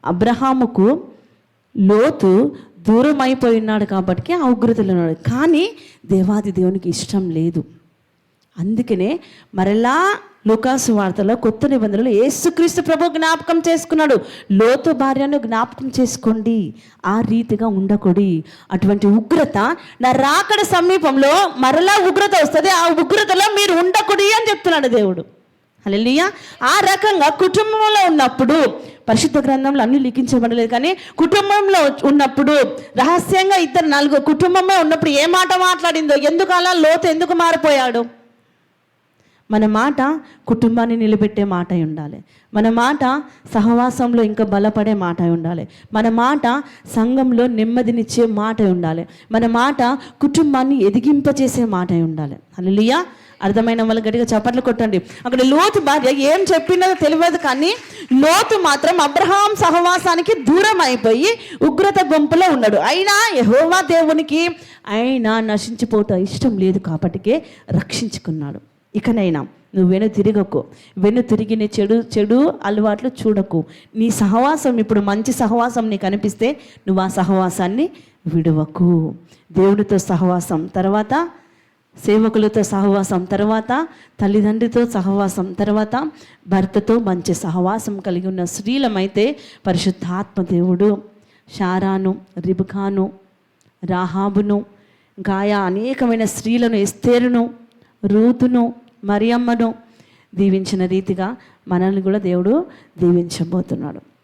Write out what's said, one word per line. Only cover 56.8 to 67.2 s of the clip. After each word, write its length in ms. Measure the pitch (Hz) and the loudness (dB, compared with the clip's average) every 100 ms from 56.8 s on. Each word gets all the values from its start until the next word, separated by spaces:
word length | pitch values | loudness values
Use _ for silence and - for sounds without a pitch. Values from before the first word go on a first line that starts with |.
| 370 | 2
తెలియదు, 420 | 370 294 320 339 302 | 2 0 2 0 0
కానీ 380 | 311 262 320 480 - - 330 | -4 -2 -2 -2 -10 -20 0
లోతు 500 | 254 294 359 453 427 | 2 4 4 2 2
మాత్రం 380 | 339 285 311 359 | 2 2 2 2
అబ్రహాం 560 | 285 339 359 392 415 415 | 2 2 2 4 2 2
సహవాసానికి 840 | 349 339 349 359 370 339 349 440 | 2 4 2 2 0 0 0 0
దూరం 380 | 240 330 427 403 | 2 4 4 2
అయిపోయి 460 | 294 247 220 226 359 466 - 294 | 2 2 2 2 2 -2 -8 -2
ఉగ్రత 320 | 311 302 302 302 | -2 2 2 2
గుంపులో 480 | 302 311 294 330 370 | 2 2 2 4 2
ఉన్నాడు. 240 | 277 220 208 | 2 2 2
అయినా 540 | 202 330 392 403 453 | 0 0 2 2 2
యెహోవా 460 | 320 233 247 330 359 | 2 4 4 4 2
దేవునికి 680 | 285 330 320 320 311 302 339 339 - - - | 2 2 4 0 0 0 -2 -4 -16 -20 -6
ఆయన 520 | 208 247 262 220 226 | -2 0 0 0 0
నశించిపోవటం 760 | 220 208 208 226 233 214 208 190 | 0 -4 -4 -6 -2 0 0 -2
ఇష్టం 420 | 190 - 269 202 | -2 -2 -2 0
లేదు 200 | 190 190 | 0 0
కాబట్టికే 640 | 185 160 175 185 | -4 -4 -4 -4